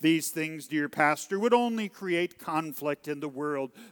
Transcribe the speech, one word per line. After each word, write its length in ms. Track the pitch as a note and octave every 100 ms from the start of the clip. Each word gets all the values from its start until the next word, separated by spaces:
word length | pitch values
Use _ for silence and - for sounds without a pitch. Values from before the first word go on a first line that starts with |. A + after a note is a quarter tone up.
These 300 | D#3+ E3 -
things, 360 | E3 D#3 D#3+ -
dear 220 | D#3 D3
pastor, 500 | - D3+ D3+ - G3
would 140 | A#3
only 380 | A#3+ A#3+ A3+ G#3
create 480 | - F#3+ E3+ F3 -
conflict 680 | - D#3 D#3 C3+ D3 C#3+ D3+
in 140 | C#3+
the 80 | D3
world. 420 | C3 D3 C#3+ C3 - -